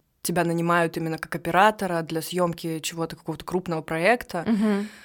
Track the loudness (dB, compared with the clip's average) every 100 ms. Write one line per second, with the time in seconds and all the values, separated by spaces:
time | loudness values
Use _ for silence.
0 | _ _ -2 0 2 2 4 4 2 0
1 | -4 -6 -8 -6 0 4 4 4 -2 -2
2 | -2 -4 -4 0 0 -2 -6 -6 -6 -6
3 | -6 -6 -10 -10 -4 -4 -2 -4 -2 2
4 | 4 2 0 -4 0 2 4 2 -2 -10